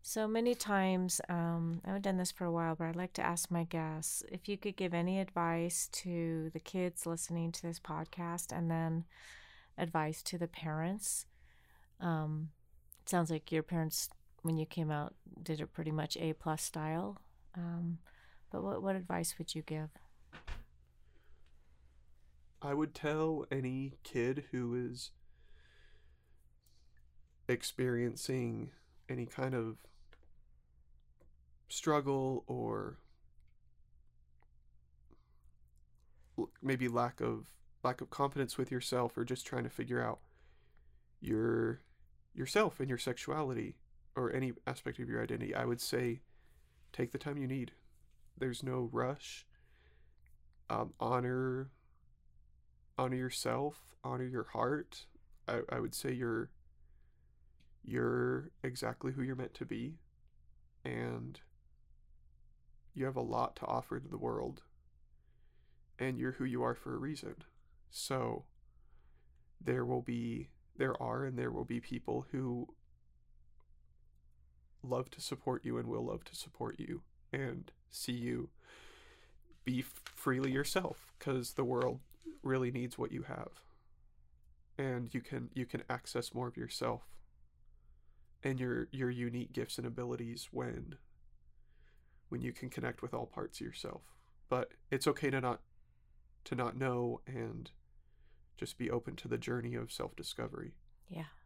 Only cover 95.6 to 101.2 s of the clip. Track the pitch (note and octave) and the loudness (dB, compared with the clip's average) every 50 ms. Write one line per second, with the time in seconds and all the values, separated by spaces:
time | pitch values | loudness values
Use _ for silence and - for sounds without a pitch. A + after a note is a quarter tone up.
95.6 | - - - - - - - - - - - - - - - - - - - B2 | -4 -16 -20 -20 -20 -20 -20 -20 -20 -20 -20 -20 -20 -20 -20 -20 -6 -4 0 2
96.6 | B2+ A#2+ - B2+ C3+ C3 B2 A#2+ A#2+ A#2+ A#2+ A#2 - - C3 A#2+ A#2 A2+ A2 A2 | 2 0 2 2 2 4 4 4 2 2 0 -2 -6 -8 -6 -4 -4 -4 -4 -8
97.6 | A#2 - - - - - - - - - - - - - - - - - - - | -10 -10 -14 -18 -20 -20 -20 -20 -20 -20 -20 -20 -20 -20 -20 -20 -20 -20 -8 -8
98.6 | - - - - A#2+ G#2+ A#2 A#2+ - - - - - A#2+ A#2+ A#2 A2+ - A#2+ B2 | -6 -6 -4 -4 0 2 2 0 0 -2 -8 -8 -2 -2 -2 0 0 0 0 0
99.6 | A#2 A#2+ B2 A#2 A2+ B2 - - C3+ - - - - - - - A#2 A#2 - - | 0 -2 -2 -2 -4 -4 -4 -4 -4 -4 -4 -8 -8 -8 -4 -4 -4 -4 -4 -6
100.6 | - - - - - - - - - - F#3 E3 | -8 -8 -10 -14 -20 -20 -20 -20 -16 -10 -8 -8